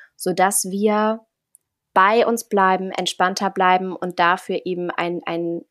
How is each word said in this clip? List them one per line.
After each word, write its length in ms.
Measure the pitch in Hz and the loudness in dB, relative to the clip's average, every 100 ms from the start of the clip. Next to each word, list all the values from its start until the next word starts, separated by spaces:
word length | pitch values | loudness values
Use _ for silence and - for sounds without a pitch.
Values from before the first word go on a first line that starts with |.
| - _ | -20 _
sodass 540 | - 180 185 196 190 | -6 0 0 0 -4
wir 560 | 196 214 208 214 226 _ _ _ _ _ _ _ | -2 0 2 0 -2 _ _ _ _ _ _ _
bei 320 | - 190 226 - | 4 4 4 2
uns 180 | 233 | 0
bleiben, 460 | - 202 190 185 190 | -2 2 2 2 -2
entspannter 600 | - 180 - 185 196 196 | -6 -6 -2 -2 0 -4
bleiben 440 | 190 185 185 190 | 2 4 4 0
und 240 | 180 180 175 | -6 -8 0
dafür 460 | 175 180 - 185 | 2 2 -2 -6
eben 260 | - 175 175 | -4 -4 -4
einen, 320 | - 175 175 | -4 -4 -4
einen 420 | - 170 170 170 - | -6 -6 -4 -6 -10